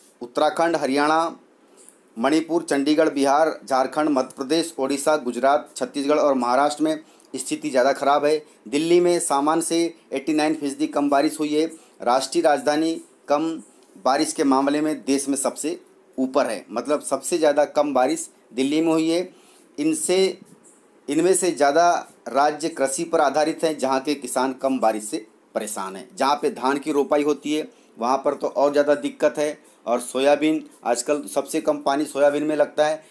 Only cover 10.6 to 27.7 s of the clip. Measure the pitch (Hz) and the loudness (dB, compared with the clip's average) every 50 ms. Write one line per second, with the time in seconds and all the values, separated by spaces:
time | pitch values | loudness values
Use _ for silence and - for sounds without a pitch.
10.6 | 147 139 135 139 156 147 - 147 143 143 143 139 143 156 147 - 151 151 151 151 | -4 -8 -4 -4 -4 -2 -2 -2 0 2 2 2 2 2 0 -2 -4 -2 0 0
11.6 | 160 165 160 - - - _ _ - 113 123 135 135 - - 170 165 160 147 139 | 0 0 -4 -12 -20 -20 _ _ 0 0 2 2 0 0 -2 2 4 4 2 2
12.6 | 127 147 147 151 160 165 165 170 - - _ _ _ - 143 147 160 160 165 139 | 2 0 0 2 0 0 -2 -6 -8 -16 _ _ _ -2 0 0 0 -2 -4 -8
13.6 | - - _ _ - _ - - - 131 135 143 151 - - - 156 139 131 131 | -12 -18 _ _ -20 _ -20 -4 0 0 2 2 0 -2 -2 0 2 2 4 4
14.6 | 139 143 143 151 156 156 151 135 107 127 135 135 135 135 139 135 - 127 - - | 2 2 0 0 0 -2 -4 -4 -2 -2 -2 0 0 -2 -4 -2 -2 -4 -4 -4
15.6 | - 151 175 - - _ - _ _ _ _ - - 262 - 147 131 127 110 92 | -6 -6 -6 -8 -12 _ -20 _ _ _ _ -4 -4 0 0 0 0 0 -2 -8
16.6 | - - 98 120 127 127 147 139 143 - 143 135 - - 180 165 156 151 143 147 | -8 -8 -8 -8 -4 -2 -4 -4 -2 -4 -6 -4 -4 -4 -2 2 2 2 4 4
17.6 | 147 139 - 147 147 147 139 127 127 135 160 160 - - _ _ _ _ - 113 | 0 0 2 0 0 2 2 2 2 2 0 -4 -6 -14 _ _ _ _ -4 -2
18.6 | 131 139 147 156 165 165 160 160 160 160 165 175 185 185 - - - - - - | -2 0 0 0 2 2 2 0 0 0 0 -2 -2 -6 -10 -20 -20 -20 -20 -20
19.6 | - _ _ - 147 160 160 156 - - 180 190 190 190 180 - - - - _ | -20 _ _ -4 -2 -2 -2 -2 -2 0 2 2 2 0 -2 -6 -14 -20 -20 _
20.6 | _ - - _ _ _ _ _ _ - 143 151 170 180 185 - 190 180 156 131 | _ -20 -20 _ _ _ _ _ _ -4 -2 0 2 2 2 2 2 -2 0 2
21.6 | 143 143 143 160 170 175 175 143 - - - _ _ 117 117 135 139 151 151 147 | 2 2 4 4 4 4 2 0 -4 -8 -20 _ _ -4 0 2 2 2 0 -2
22.6 | 151 165 165 - 135 135 - - 170 165 - 160 151 139 131 156 151 156 160 156 | -6 -8 -4 -2 -2 -2 -2 -4 -6 -2 0 2 2 2 2 0 0 0 -2 -2
23.6 | - 160 151 131 127 131 135 135 135 151 147 139 - 120 - 131 127 135 131 - | -2 -2 -2 -2 -2 -2 -2 -2 0 -2 -6 -4 -6 -6 -4 -2 -2 -2 -4 -4
24.6 | - 135 131 127 110 110 110 110 107 - - - - - _ _ _ _ _ - | -2 -2 -2 2 0 0 0 0 -6 -8 -8 -10 -10 -12 _ _ _ _ _ -8
25.6 | 110 104 - 104 98 95 - 98 - - - - - 135 143 147 151 147 110 120 | -6 -6 -8 -8 -8 -8 -10 -12 -16 -16 -6 -2 0 0 0 2 0 -4 -4 0
26.6 | 120 131 139 135 135 151 147 143 139 131 151 147 147 143 139 135 - 147 151 156 | -2 -2 -2 0 -2 -2 0 0 0 2 2 0 2 0 -2 -2 -2 -4 -4 -4
27.6 | 151 - | -4 -6